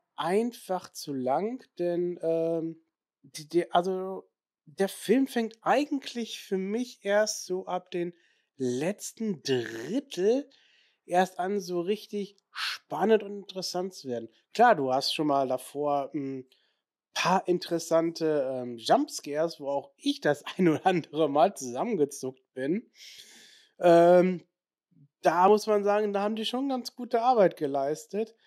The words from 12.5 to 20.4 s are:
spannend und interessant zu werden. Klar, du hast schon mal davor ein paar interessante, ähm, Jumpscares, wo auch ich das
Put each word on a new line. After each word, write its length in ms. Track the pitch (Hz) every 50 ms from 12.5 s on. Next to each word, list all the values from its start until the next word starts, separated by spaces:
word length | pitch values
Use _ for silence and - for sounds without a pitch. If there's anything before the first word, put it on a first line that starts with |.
spannend 720 | - - - - - - - _ 151 151 180 214 220 208 208
und 160 | 202 208 202
interessant 560 | 190 - 180 190 175 - - 175 185 190 185
zu 140 | - - 135
werden. 200 | 120 117 113 113 _ _ _ _ -
Klar, 200 | - 226 247 214
du 160 | 160 139 131 127
hast 220 | 135 139 - -
schon 120 | - 156
mal 220 | 151 143 139 139 127
davor 640 | 127 127 - - - 143 147 147 143 143 139 135 -
ein 320 | 156 139 135 135 131 127 - _ _ _ _ _ _ _ _ _ _ _ _ _
paar 320 | - - 160 185 190 - -
interessante, 1000 | 180 175 - - 170 165 165 - 165 165 165 165 165 - 165 160 151 147 131 131 131
ähm, 240 | 127 123 123 120
Jumpscares, 840 | 113 113 120 170 240 294 - - - - 147 143 147 160 170 165 -
wo 80 | 143 135
auch 220 | 139 139 139 - _
ich 240 | _ - - 143 -
das 240 | - 156 147 -